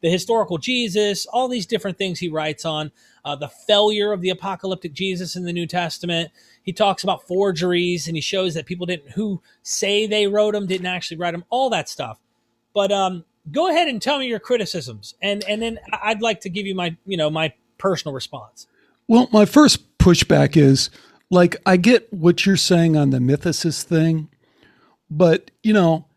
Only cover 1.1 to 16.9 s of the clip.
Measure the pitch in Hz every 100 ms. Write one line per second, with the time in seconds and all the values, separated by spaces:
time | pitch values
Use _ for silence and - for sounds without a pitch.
1.1 | 196 - 233 254 247 175 214 202 175 190
2.1 | 165 175 156 156 151 170 156 151 _ _
3.1 | _ 143 143 143 _ - 208 214 214 208
4.1 | 202 180 180 196 185 196 185 170 143 190
5.1 | 180 180 180 175 170 170 180 170 - 175
6.1 | 165 170 _ _ _ - 175 208 190 190
7.1 | 180 _ 180 202 165 180 175 175 175 151
8.1 | 165 - 196 185 160 139 180 180 175 143
9.1 | 165 214 185 _ _ - - 196 208 214
10.1 | 214 202 208 214 208 196 185 180 180 -
11.1 | 160 175 170 - 247 262 202 143 - 123
12.1 | 110 _ _ _ _ _ 208 196 202 190
13.1 | 185 - _ 156 160 359 320 339 226 247
14.1 | 285 262 226 - 247 190 175 120 107 98
15.1 | - 196 202 196 214 233 226 - - 208
16.1 | 214 226 202 196 180 196 185 175